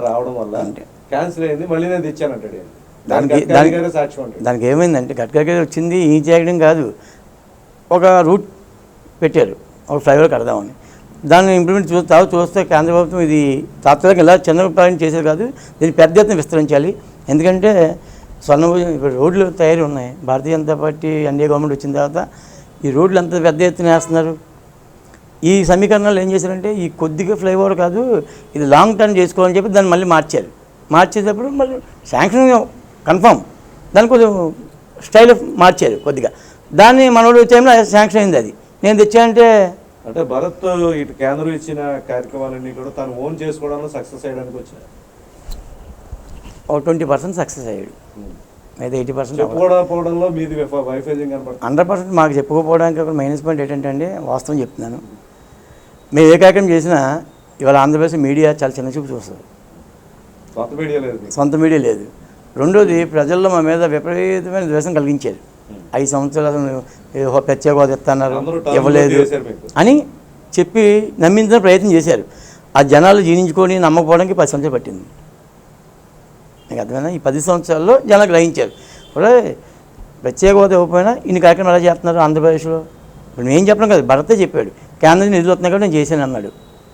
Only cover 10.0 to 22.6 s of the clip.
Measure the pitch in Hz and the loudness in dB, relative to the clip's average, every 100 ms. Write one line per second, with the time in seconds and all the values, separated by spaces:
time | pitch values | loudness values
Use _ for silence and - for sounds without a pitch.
10 | 147 139 160 131 117 107 101 - - - | 2 2 2 0 -4 -6 -8 -18 -20 -20
11 | - - 147 170 190 185 175 196 190 175 | -20 -14 2 4 4 2 2 -2 0 -2
12 | 160 165 185 175 170 196 170 156 165 170 | 4 4 4 0 -2 -4 0 0 2 0
13 | 170 180 160 151 143 135 - - 139 143 | 0 -2 0 0 0 -4 -8 -2 0 4
14 | 185 185 165 185 - 160 185 180 180 175 | 4 4 6 4 4 0 0 2 2 2
15 | 160 160 151 156 233 - - - 160 160 | -2 -2 -2 -2 -6 -10 -20 -4 -2 4
16 | 160 175 214 185 143 160 147 143 156 208 | 4 4 2 0 -2 -2 0 0 -2 -6
17 | - - - 147 170 185 208 202 160 175 | -14 -18 -4 0 2 2 2 4 2 -2
18 | - - - - - 143 170 175 175 151 | -16 -20 -20 -16 0 2 2 0 -2 -4
19 | 139 127 156 185 185 165 160 165 151 143 | -4 0 0 0 -2 0 0 2 -2 -6
20 | 123 127 127 131 143 160 156 151 151 151 | -10 -12 -4 -4 -2 -4 -4 -4 -4 -6
21 | 156 156 147 143 147 147 147 139 139 139 | -6 -4 -4 -2 0 0 -2 -6 -6 -4
22 | 143 147 - - - - | -4 -4 -8 -14 -20 -20